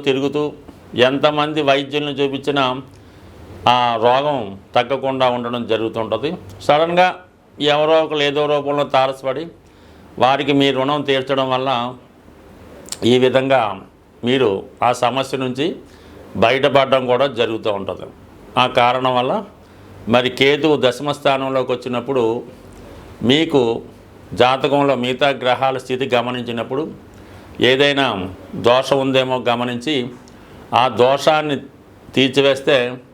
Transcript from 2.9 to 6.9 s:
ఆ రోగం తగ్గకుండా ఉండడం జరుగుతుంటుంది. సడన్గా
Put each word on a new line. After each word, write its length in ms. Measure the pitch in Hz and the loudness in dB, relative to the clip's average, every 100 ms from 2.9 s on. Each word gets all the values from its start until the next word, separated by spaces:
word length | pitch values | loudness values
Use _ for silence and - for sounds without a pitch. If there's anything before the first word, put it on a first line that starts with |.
| - - - - - - - 123 | -20 -20 -20 -20 -20 -20 -2 2
ఆ 60 | 123 120 113 117 | 4 2 2 2
రోగం 320 | 131 147 139 101 98 - 123 | 2 0 -2 -6 -12 -4 -2
తగ్గకుండా 500 | 123 135 135 131 127 123 | 0 -2 -4 0 0 0
ఉండడం 260 | 117 120 104 | -4 -6 -2
జరుగుతుంటుంది. 580 | 110 113 113 110 113 147 180 - - - | -2 -2 -4 -4 -4 -4 -8 -14 -6 0
సడన్గా 420 | 147 165 | 2 2